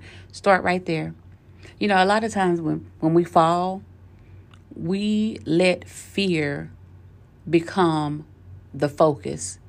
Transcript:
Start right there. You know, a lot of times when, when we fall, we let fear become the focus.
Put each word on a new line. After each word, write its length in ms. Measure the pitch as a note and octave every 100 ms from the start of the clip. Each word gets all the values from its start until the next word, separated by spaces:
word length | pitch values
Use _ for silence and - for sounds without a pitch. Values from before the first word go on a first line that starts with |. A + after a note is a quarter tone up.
| - - -
Start 320 | - - F#3+
right 220 | - F#3 F3+
there. 300 | D#3+ D#3+ E3 - - - - - -
You 80 | G#3
know, 140 | F#3+
a 40 | F#3
lot 180 | G#3
of 80 | A3
times 300 | G#3 F#3 F3
when, 240 | D#3 D#3 - -
when 160 | D#3+ E3
we 80 |
fall, 580 | E3+ F3+ D#3+ F3 F3+ F#3+ - - - - - - - - - -
we 640 | E3 G3 G#3 G#3+ A3 - -
let 440 | D#3+ F#3 F3 -
fear 840 | - - - G3 E3 D3 C#3+ D#3+ - - - - - - - -
become 760 | E3 E3+ - F3 D#3 D3+ D3 D3+ - - - -
the 160 | C#3 D3
focus. 720 | - D#3+ C#3+ C#3+ D3 - -